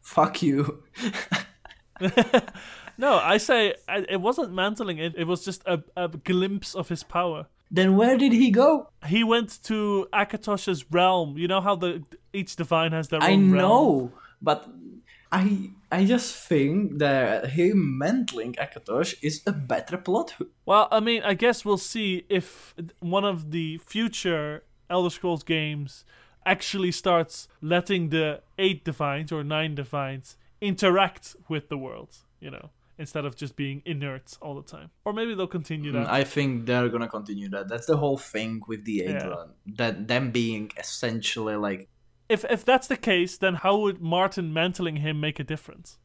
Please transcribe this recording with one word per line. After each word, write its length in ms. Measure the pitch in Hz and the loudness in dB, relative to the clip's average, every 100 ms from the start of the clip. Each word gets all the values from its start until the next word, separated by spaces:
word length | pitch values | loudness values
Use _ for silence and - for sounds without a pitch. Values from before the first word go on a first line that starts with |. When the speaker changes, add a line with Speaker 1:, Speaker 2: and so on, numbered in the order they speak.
Speaker 1:
fuck 400 | - - 156 - | -2 2 2 2
you. 400 | 165 139 143 - _ - | 0 2 0 -4 _ -6
<laughs> 1000 | 240 - - - - _ - - _ - | -6 -4 -6 -6 -8 _ -20 -20 _ -4
Speaker 2:
<laughs> 40 | 185 208 226 262 - - - - - - | 0 2 4 2 0 -16 -18 -18 -18 -2
No, 220 | 269 208 | 2 4
I 200 | 160 208 | 4 2
say 360 | 220 247 208 - - | 4 4 4 0 -4
I, 180 | 196 196 | -4 -2
it 140 | 190 | 0
wasn't 320 | 190 269 240 | 0 0 -2
mantling 460 | 185 190 214 214 160 | 0 -2 -2 -4 -4
it. 160 | 170 165 | -4 -4
It 60 | 170 | -2
was 180 | 175 | -2
just 200 | 196 180 - | -4 -8 -4
a, 180 | 175 - - | -4 -4 -6
a 100 | 175 | -6
glimpse 680 | 160 - 180 190 196 - - | -6 -2 0 0 -4 -6 -8
of 140 | 165 | -6
his 120 | 165 | -8
power. 460 | - 170 180 156 160 _ _ | -4 -2 -2 -4 -12 _ _
Speaker 1:
Then 240 | 170 185 190 | 4 6 6
where 220 | 233 262 | 6 6
did 140 | 269 | 6
he 180 | 226 247 | 6 6
go? 380 | 208 285 302 - _ 147 | 8 6 6 0 _ 0
Speaker 2:
He 160 | 202 | 2
went 400 | 226 226 208 - | 4 2 0 -8
to 440 | - 214 208 202 180 | -4 -2 0 0 0
Akatosh's 720 | 202 208 214 - 202 - 170 - | -2 -2 -4 -4 -4 -2 -4 0
realm. 440 | 170 185 185 156 143 | 4 4 4 0 -4
You 120 | 175 | 0
know 120 | 190 | 0
how 160 | 190 190 | 2 0
the, 280 | 175 170 147 - _ | 0 -4 -10 -20 _
each 220 | 196 185 - | -8 -6 -6
divine 360 | 160 165 165 | 0 2 2
has 160 | 160 151 | -2 -2
their 140 | 160 | 2
Speaker 1:
I 80 | 156 | 6
Speaker 2:
own 200 | 196 190 | 6 8
realm? 40 | 185 185 | 6 6
Speaker 1:
know, 440 | 240 285 139 123 - - _ | 6 6 4 0 -10 -20 _
but 260 | 151 147 - 87 - - _ - _ | 0 0 -2 -20 -20 -20 _ -20 _
I, 400 | 185 196 196 - - _ | 2 2 0 -4 -14 _
I 140 | 175 196 | 2 4
just 300 | 247 - - | 4 0 -8
think 640 | - 156 139 180 202 143 | 0 2 4 2 0 0
that 500 | 147 135 120 110 131 | 2 4 2 0 0
him 480 | 147 175 202 151 131 | 2 4 4 2 0
mantling 560 | 151 254 240 - 117 | 0 0 -2 -4 -8
Akatosh 600 | 120 - - - 117 180 - | -6 -8 -8 -4 -2 -2 -2
is 180 | 147 151 - | -6 -2 -4
a 40 | |
better 460 | 147 127 - - 180 | -4 -4 -4 -4 -8
plot. 380 | 185 208 - - - _ - | -2 -2 -2 -8 -12 _ 2
Speaker 2:
Well, 200 | 202 214 | 4 4
I 80 | 220 | 2
mean, 240 | 220 233 | 2 0
I 100 | 208 | 0
guess 320 | 196 233 233 208 | 2 2 2 0
we'll 140 | 196 | 0
see 460 | - 226 202 185 - | 0 -2 -2 -4 0
if 460 | 196 - - - - 165 _ | -2 -2 -16 -20 -14 -14 _
one 260 | 175 190 202 | -2 0 0
of 240 | 180 151 | -4 -6
the 300 | 165 160 160 | -6 -6 -8
future 840 | - 208 226 - 185 165 151 151 _ _ _ | -8 -2 -2 -2 -2 -2 -4 -10 _ _ _
Elder 220 | 180 175 | 0 0
Scrolls 320 | - 185 165 | -2 -2 -2
games 640 | - 160 151 147 139 - _ - _ _ - | -2 -2 -2 -4 -8 -12 _ -20 _ _ 0
actually 460 | 190 - 202 180 | 0 0 -2 -2
starts 560 | 170 196 170 160 - - _ | 0 2 2 2 -8 -16 _
letting 500 | 151 175 180 190 165 | 0 0 2 -2 0
the 340 | 160 156 147 _ - | 0 -2 -4 _ 0
eight 260 | 196 170 - | 0 0 -6
divines 460 | 143 147 139 160 | -4 -4 -4 -6
or 120 | 160 | -6
nine 300 | 147 156 160 | -2 -2 -2
divines 640 | 143 135 147 135 135 - - _ _ | -4 -6 -6 -6 -8 -14 -20 _ _
interact 760 | 202 185 196 180 190 - - - _ | -4 2 4 4 2 0 -20 -20 _
with 200 | 156 - | -8 -6
the 80 | 143 | -10
world, 400 | 131 113 - - _ _ | -10 -14 -16 -20 _ _
you 120 | 143 | -16
know, 180 | 135 151 _ _ - | -16 -20 _ _ -16
instead 260 | 147 156 143 | -10 -6 -8
of 100 | 120 | -8
just 200 | 143 - | -12 -6
being 260 | 139 139 170 | -6 -6 -8
inert 520 | 151 143 131 - - | -6 -6 -10 -16 -16
all 140 | 156 139 | -12 -12
the 60 | |
time. 300 | 147 156 165 _ | -14 -20 -20 _
Or 80 | - | -6
maybe 200 | 208 233 | -4 -4
they'll 140 | 202 185 | -4 -4
continue 440 | 180 151 156 147 | -6 -6 -6 -4
that. 140 | 135 - | -2 0
Speaker 1:
Mm, 40 | |
I 120 | 127 | 0
think 440 | 139 - 139 123 113 | 0 0 0 -2 0
they're 220 | 123 123 | 2 2
gonna 180 | 117 117 | 0 -4
continue 400 | 110 104 101 101 | -8 -8 -8 -6
that. 180 | 98 95 | -8 -6
That's 200 | 117 - | -8 0
the 100 | 147 | 0
whole 200 | 143 139 | 2 -2
thing 420 | - 107 110 110 107 | -4 -6 -6 -8 -8
with 180 | 110 104 | -10 -4
the 60 | 104 92 | -4 -2
Speaker 2:
Yeah. 60 | - | -4
Speaker 1:
Aedra, 260 | - 87 82 _ - 110 | -6 -10 -14 _ -16 -4
that 300 | 117 92 107 | -4 -4 -2
them 220 | 123 131 | -2 0
being 400 | 120 113 110 104 - | -2 -2 -4 -8 -12
essentially, 760 | - - 120 113 107 113 107 107 | -10 -6 -4 -4 -4 -4 -4 -2
like, 340 | 104 95 98 _ _ _ _ | -4 -4 -10 _ _ _ _
Speaker 2:
If, 160 | 214 - | -2 0
if 140 | 226 | -2
that's 240 | - 254 - | 2 2 2
the 80 | 254 | -4
case, 400 | - 180 185 - | 0 0 0 0
then 180 | 190 180 | -2 0
how 220 | 185 208 | 2 2
would 200 | 208 190 | 0 -2
Martin 520 | 165 170 190 196 170 | -2 2 0 0 -4
mantling 440 | 156 175 180 175 156 | -2 -2 -2 -4 -2
him 220 | 151 151 | -4 -2
make 200 | 151 147 | -4 -6
a 40 | |
difference? 540 | 143 156 - - - - | -8 -8 -10 -20 -20 -20